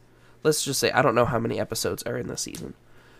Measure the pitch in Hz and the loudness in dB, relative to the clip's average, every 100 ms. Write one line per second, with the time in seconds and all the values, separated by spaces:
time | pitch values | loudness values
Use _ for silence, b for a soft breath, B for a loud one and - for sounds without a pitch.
0 | b b b b 151 151 - 131 113 - | b b b b 0 2 0 0 2 4
1 | 113 113 117 117 117 107 107 - - 98 | 4 4 2 2 -2 -2 -4 -2 -2 -4
2 | - 123 - - - - - - b b | -4 -6 -6 -8 -8 -10 -12 -14 b b
3 | b b | b b